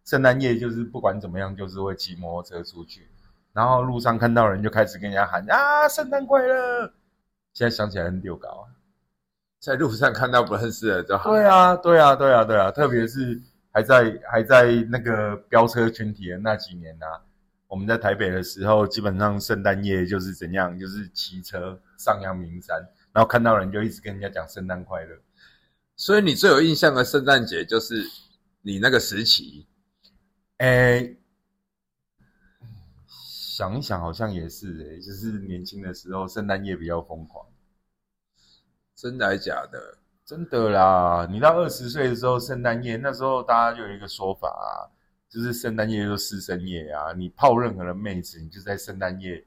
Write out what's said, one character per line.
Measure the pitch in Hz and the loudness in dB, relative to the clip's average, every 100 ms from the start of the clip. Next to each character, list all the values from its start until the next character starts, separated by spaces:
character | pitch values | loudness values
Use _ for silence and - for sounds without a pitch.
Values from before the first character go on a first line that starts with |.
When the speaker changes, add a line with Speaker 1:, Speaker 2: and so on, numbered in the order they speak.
Speaker 1:
圣 | - 139 | -4 2
诞 | 131 127 | 4 2
夜 | 131 117 | 0 -2
就 | 120 | -2
是 | 113 | -6
不 | 113 120 | -8 -2
管 | 101 101 | -2 -2
怎 | 101 | -8
么 | 90 | -8
样， | 98 | -8
就 | 95 95 | -8 -12
是 | 95 | -8
会 | 95 | -8
骑 | 95 92 90 | -8 -10 -12
摩 | 87 87 | -10 -10
托 | 87 | -10
车 | 87 | -14
出 | 85 87 | -14 -18
去， | 82 - _ _ _ _ _ | -20 -20 _ _ _ _ _
然 | - 120 | -2 2
后 | 127 | 2
路 | 127 123 | 0 -2
上 | 120 113 | -2 2
看 | 117 | 2
到 | 117 110 | 4 4
人 | 98 | 2
就 | 107 | -2
开 | 107 | 2
始 | 104 92 | 0 0
跟 | 101 | -4
人 | |
家 | 139 | 0
喊 | 202 180 208 | 0 -2 0
：“啊， | 226 285 294 302 | 2 4 4 2
圣 | 294 277 | 2 -4
诞 | 277 262 | -4 2
快 | 269 | 2
乐！” | 254 262 247 240 220 - _ _ _ _ _ | 4 0 0 -4 -8 -12 _ _ _ _ _
现 | - | -2
在 | 120 | -2
想 | 117 107 | 0 -4
起 | 95 | -2
来 | 85 | -4
很 | 92 | -4
丢 | 92 | -6
搞 | 80 - | -10 -12
啊。 | 92 113 _ _ _ _ _ _ _ _ _ | -16 -18 _ _ _ _ _ _ _ _ _
Speaker 2:
在 | - 131 | -6 -2
路 | 151 | -2
上 | 110 135 | 2 0
看 | 110 127 | 2 2
到 | 123 | 2
不 | 113 104 | 2 0
认 | 117 | -4
识 | 110 110 | -2 0
的 | 92 | 0
就 | 87 98 | 0 -2
喊。 | - | 2
Speaker 1:
对 | 214 208 | 4 8
啊， | 190 180 | 8 8
对 | 180 170 165 | 6 6 8
啊， | 147 | 8
对 | 135 139 | 8 6
啊， | 123 | 6
对 | 110 | 6
啊， | 107 95 | 4 2
特 | 120 147 | 2 2
别 | 120 113 | 2 -2
是 | 131 127 120 - _ _ | -4 -6 -6 -12 _ _
还 | 107 | -2
在， | 107 131 117 104 - | 6 6 6 0 -2
还 | 117 | -2
在 | 107 131 120 117 113 | 8 8 8 6 2
那 | 120 | -4
个 | 113 110 107 101 - | -2 -2 -2 -4 2
飙 | 117 117 | 4 4
车 | 120 117 | 4 0
群 | 113 107 | 0 -8
体 | 104 92 | -8 -10
的 | 90 | -6
那 | 110 | -4
几 | 107 - | -4 -6
年 | 87 82 80 | -16 -16 -14
啊， | 80 80 _ _ _ _ _ | -12 -12 _ _ _ _ _
我 | |
们 | 95 101 | -8 -2
在 | 113 | 0
台 | 107 | 0
北 | 101 98 | 0 -2
的 | 92 | -2
时 | 90 - 98 | -6 -6 2
候， | 107 101 | 4 4
基 | 110 | -2
本 | 104 95 | -4 0
上 | 104 101 | 0 -2
圣 | - 104 | -2 0
诞 | 98 98 | 0 0
夜 | 101 95 | 0 -2
就 | 90 98 | 0 -2
是 | 92 | -6
怎 | 90 85 | -10 -6
样， | 95 90 90 | -4 -4 -4
就 | 95 | -12
是 | 101 95 | -12 -12
骑 | - - 92 | -10 -10 -12
车 | 90 95 87 92 _ _ | -12 -10 -10 -12 _ _
上 | - 101 | -4 -2
阳 | 95 92 | -4 -8
明 | 85 87 | -10 -14
山， | - 85 82 _ _ | -8 -10 -10 _ _
然 | 110 | 2
后 | 113 | 4
看 | 123 | 4
到 | 117 110 | 4 2
人 | 95 | 2
就 | 104 | -4
一 | 107 | -6
直 | 95 | -8
跟 | 107 | -14
人 | 98 | -10
家 | 98 | -10
讲 | 95 82 | -10 -12
“圣 | - 92 | -12 -10
诞 | 90 | -10
快 | 87 90 | -10 -12
乐”。 | 80 82 _ _ _ _ _ _ _ - | -12 -20 _ _ _ _ _ _ _ -14
Speaker 2:
所 | - 208 | 2 2
以 | |
你 | 190 | 4
最 | 127 196 | 2 4
有 | 139 | 6
印 | 165 156 | 4 4
象 | 160 | 2
的 | 131 | 2
圣 | 123 143 | 0 0
诞 | 131 135 113 | 4 2 2
节 | 85 | -6
就 | 85 113 | -2 -2
是 | 110 113 98 - _ _ _ _ | -2 -6 -8 -12 _ _ _ _
你 | 101 95 | -10 -2
那 | 117 | 2
个 | 127 | 2
时 | - 101 | 0 -4
期？ | 120 - - 73 - _ _ _ _ _ _ _ _ _ | 0 0 -2 -18 -20 _ _ _ _ _ _ _ _ _
Speaker 1:
诶， | 127 127 127 123 123 - _ _ _ _ _ _ _ _ _ _ _ _ _ _ 117 - - _ _ | 2 4 4 4 0 -12 _ _ _ _ _ _ _ _ _ _ _ _ _ _ -20 -20 -20 _ _
想 | - - - - - 95 117 | -20 -18 -14 -12 -8 -6 -6
一 | |
想 | 139 95 | -6 -6
好 | 85 | -6
像 | 85 110 | -6 -6
也 | 92 82 | -6 -10
是 | - 98 80 | -12 -14 -14
欸， | 76 80 | -14 -18
就 | 95 | -18
是 | 95 110 107 | -12 -10 -10
年 | 95 90 | -10 -12
轻 | 92 101 | -12 -14
的 | 92 | -14
时 | 87 87 | -14 -12
候 | 95 92 | -10 -8
圣 | 110 104 | -8 -6
诞 | 98 | -6
夜 | 101 87 | -6 -8
比 | 82 | -6
较 | 85 | -8
疯 | 82 80 80 | -8 -16 -18
狂。 | 80 - _ _ _ _ _ _ _ _ _ _ _ _ _ _ _ | -20 -20 _ _ _ _ _ _ _ _ _ _ _ _ _ _ _
Speaker 2:
真 | 123 127 | -12 -4
的 | 101 | -2
还 | 98 | -2
假 | 92 65 69 | -4 -8 -8
的？ | 62 53 - _ _ | -14 -18 -20 _ _
Speaker 1:
真 | - 151 165 | -18 -14 -4
的 | 127 110 | 0 2
啦， | 98 95 92 87 87 85 | 6 6 6 4 2 -2
你 | 101 | 2
到 | 147 165 | 4 4
二 | 165 | 0
十 | 127 123 | -4 -8
岁 | 120 131 | -2 -2
的 | |
时 | 117 | 0
候 | 127 123 | 0 0
圣 | 123 123 | -2 -4
诞 | 123 117 | -2 -2
夜， | 123 113 | -4 -6
那 | 139 | -6
时 | 127 | -4
候 | 135 131 | -2 -2
大 | 123 | 2
家 | 117 117 120 | 2 2 -2
就 | |
有 | 107 | -10
一 | 101 | -14
个 | 101 | -14
说 | - 98 | -8 -6
法 | 95 82 | -4 -8
啊， | 50 52 50 50 _ _ _ _ | -8 -10 -10 -14 _ _ _ _
就 | 113 | -8
是 | 120 | -6
圣 | 120 120 | -6 -6
诞 | 110 110 | -4 -2
夜 | 107 | -2
就 | 104 101 | -2 -4
是 | |
师 | - 98 | -6 -10
生 | 90 90 | -8 -8
夜 | 92 87 76 | -6 -10 -10
啊， | 73 76 | -8 -8
你 | 87 90 | -8 -12
泡 | - 143 117 | 0 2 4
任 | 120 95 | 0 -6
何 | |
的 | 90 | -8
妹 | 90 104 92 | -8 -8 -8
子， | 85 82 | -10 -16
你 | 80 | -18
就 | 98 | -16
在 | 101 98 | -10 -10
圣 | - 95 | -10 -8
诞 | 95 92 | -8 -8
夜 | 95 82 | -10 -12